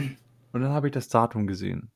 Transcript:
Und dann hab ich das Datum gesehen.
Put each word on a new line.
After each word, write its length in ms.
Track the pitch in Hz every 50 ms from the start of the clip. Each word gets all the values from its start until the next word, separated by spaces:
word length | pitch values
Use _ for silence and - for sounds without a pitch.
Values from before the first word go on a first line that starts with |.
| 143 135 131 - _ _ _ _ _ _ -
Und 100 | 120 127
dann 100 | 139 143
hab 120 | 151 139
ich 80 | 143 139
das 160 | 135 117 -
Datum 380 | - 117 117 117 - 113 104
gesehen. 440 | 98 98 92 98 95 92 90 - - _